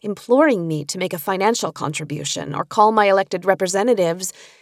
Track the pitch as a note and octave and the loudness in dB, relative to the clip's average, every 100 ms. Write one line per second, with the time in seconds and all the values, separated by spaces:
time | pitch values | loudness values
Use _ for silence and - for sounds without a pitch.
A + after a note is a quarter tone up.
0 | G#3 G3 - C4 D#4 G#3 E3 D3+ C#3+ F#3+ | -10 -8 0 4 4 2 -2 -4 -4 -6
1 | F3+ E3+ - F#3+ G3+ A#3 G3+ - - D#3 | -6 -6 -4 0 0 0 -4 -6 -6 -6
2 | D3+ D3+ C#3+ - D3 - E3+ A3 G#3+ A3 | -8 -8 -6 -8 -6 -6 -2 4 4 4
3 | G3+ F#3+ F#3+ F3+ F#3 F#3 F#3 G3 A#3+ G#3 | 4 2 0 -2 0 0 0 0 2 2
4 | E3+ F3+ F#3+ - - _ | 0 -2 -8 -12 -20 _